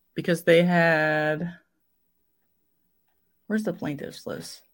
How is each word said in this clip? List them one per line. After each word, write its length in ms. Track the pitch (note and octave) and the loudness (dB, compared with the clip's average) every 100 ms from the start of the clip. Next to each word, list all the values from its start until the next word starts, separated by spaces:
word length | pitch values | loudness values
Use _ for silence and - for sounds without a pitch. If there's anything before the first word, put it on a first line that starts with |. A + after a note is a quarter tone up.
| _ - | _ -8
because 280 | D#3 E3+ | -2 0
they 200 | - E3 | 4 4
had, 880 | F3 F3 E3 D#3 D#3 D3+ D3+ D#3 F3 F3 _ _ _ _ _ _ _ _ _ _ _ _ _ _ _ _ _ _ - | 6 4 4 2 2 0 0 -2 -6 -12 _ _ _ _ _ _ _ _ _ _ _ _ _ _ _ _ _ _ -6
where's 160 | G#3+ | -4
the 100 | G#3 | -4
plaintiffs 520 | F3 - C#3+ - - - | -6 -8 -8 -10 -12 -12
list? 360 | - - - _ | -10 -12 -18 _